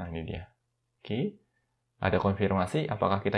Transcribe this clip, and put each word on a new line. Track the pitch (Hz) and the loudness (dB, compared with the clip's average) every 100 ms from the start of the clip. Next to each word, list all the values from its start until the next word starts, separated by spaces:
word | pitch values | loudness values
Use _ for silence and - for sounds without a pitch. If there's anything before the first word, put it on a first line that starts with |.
Nah, | 87 | -8
ini | 82 82 | -6 -6
dia. | 82 90 _ _ _ _ _ - | -8 -12 _ _ _ _ _ -6
Oke. | 110 208 - _ _ _ _ _ - | -4 -4 -6 _ _ _ _ _ -4
Ada | 95 92 | 0 2
konfirmasi | 98 98 98 95 92 151 - | 2 2 2 2 0 0 -2
apakah | 107 95 98 | 0 2 2
kita | 101 | 2